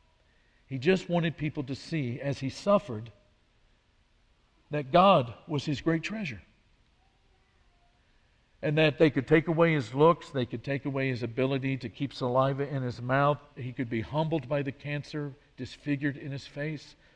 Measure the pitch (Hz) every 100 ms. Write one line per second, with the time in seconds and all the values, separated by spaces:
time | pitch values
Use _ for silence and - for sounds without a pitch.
0 | _ _ _ _ _ _ - 135 143 185
1 | - 170 165 - 151 151 131 135 - 160
2 | 123 131 139 131 135 - 196 202 - 110
3 | 117 - _ _ _ _ _ _ _ _
4 | _ _ _ _ _ _ - 147 131 170
5 | 196 170 123 107 - 147 160 139 165 165
6 | 156 214 175 101 - _ _ _ _ _
7 | _ _ _ _ _ _ _ _ _ _
8 | _ _ _ _ _ _ 143 151 156 139
9 | 160 143 123 160 165 160 165 156 113 135
10 | 160 170 - 135 120 120 139 139 143 135
11 | 135 120 120 113 131 139 135 131 117 -
12 | 139 - 131 123 135 135 139 139 127 117
13 | 120 135 143 147 - - 120 120 120 117
14 | 104 147 160 160 123 147 139 135 147 147
15 | - 156 147 127 _ - 127 - 147 139
16 | 143 139 143 135 - 143 151 151 - -
17 | _